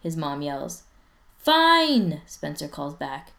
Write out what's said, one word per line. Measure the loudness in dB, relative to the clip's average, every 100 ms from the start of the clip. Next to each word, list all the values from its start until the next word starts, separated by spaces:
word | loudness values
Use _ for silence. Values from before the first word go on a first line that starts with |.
his | -6 -6
mom | -6 -4
yells. | -6 -6 -8 -12 _ _ _ _ _ _
Fine, | 2 4 6 6 4 2 2 -2 -10
Spencer | -12 -10 -8 -10
calls | -8 -10
back. | -8 -10 -10 -14